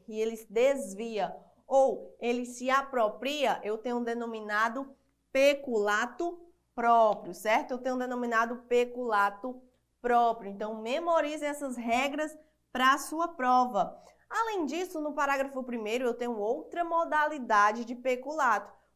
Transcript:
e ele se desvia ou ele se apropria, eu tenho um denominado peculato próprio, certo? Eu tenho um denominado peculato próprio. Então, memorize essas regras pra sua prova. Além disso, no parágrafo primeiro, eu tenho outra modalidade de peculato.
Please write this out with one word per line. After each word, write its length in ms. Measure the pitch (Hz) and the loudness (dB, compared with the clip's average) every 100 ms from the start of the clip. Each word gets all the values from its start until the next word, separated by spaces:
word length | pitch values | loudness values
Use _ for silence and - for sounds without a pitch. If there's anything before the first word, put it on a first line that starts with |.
| - | -10
e 120 | 214 | -4
ele 160 | 220 226 | -2 -4
se 160 | - | -4
desvia 840 | 202 254 277 208 190 233 220 180 - - _ - | 2 2 2 -4 -8 -6 -4 -4 -6 -18 _ 0
ou 500 | 269 269 196 - - | 4 4 2 -8 -6
ele 260 | 240 247 247 | -2 -2 -4
se 240 | - 254 | -6 0
apropria, 920 | 262 269 254 214 214 254 294 262 185 | 0 0 0 0 0 -4 0 0 0
eu 160 | 202 220 | -2 -6
tenho 180 | 247 240 | -4 -4
um 60 | |
denominado 920 | 240 233 233 220 214 208 226 233 277 - _ _ _ | -2 -4 -6 -8 -4 0 0 -2 -10 -14 _ _ _
peculato 1080 | 269 277 285 285 226 202 208 240 - 339 349 - _ _ - | 2 4 4 0 0 2 2 0 -4 -6 -6 -14 _ _ -2
próprio, 580 | 233 233 220 196 - | 4 6 6 4 -4
certo? 380 | 175 214 226 277 | -6 0 2 0
Eu 60 | 247 | -4
tenho 160 | 254 254 | -4 -4
um 40 | |
denominado 580 | 254 247 240 226 233 240 - | -4 -4 0 2 0 -2 0
peculato 920 | 240 247 247 247 214 202 202 254 254 - _ _ _ | 2 2 -2 0 2 2 0 -10 -12 -16 _ _ _
próprio. 500 | 240 240 233 226 190 | 2 4 4 2 -6
Então, 300 | 196 214 220 | -8 -8 -6
memorize 640 | 220 277 339 330 294 302 | -4 -2 2 2 2 -2
essas 340 | 294 294 277 240 | -4 -4 -6 -6
regras 600 | 233 233 277 285 302 - _ _ _ | 0 0 0 -2 -4 -6 _ _ _
pra 260 | 240 254 285 | 2 4 4
sua 320 | - 311 339 | 0 -4 -4
prova. 680 | 330 254 254 247 208 233 - - _ _ | -2 4 4 4 2 -2 -4 -20 _ _
Além 340 | 415 453 415 294 | -4 -2 -2 -2
disso, 360 | 311 370 349 | -4 -4 -6
no 120 | 302 | -6
parágrafo 480 | 285 285 277 269 269 | -2 0 0 -2 -4
primeiro, 440 | 247 240 208 233 254 | -6 -6 -2 -2 -2
eu 80 | |
tenho 260 | 240 240 226 | -2 -4 -2
outra 460 | 208 277 311 339 339 | -2 -2 -4 -6 -2
modalidade 1000 | 330 330 302 302 302 233 214 208 226 | 0 2 2 0 -2 2 4 4 2
de 100 | 226 | -6
peculato. 800 | 247 262 247 254 311 269 208 - - _ | -6 -2 -2 -4 0 2 2 -2 -16 _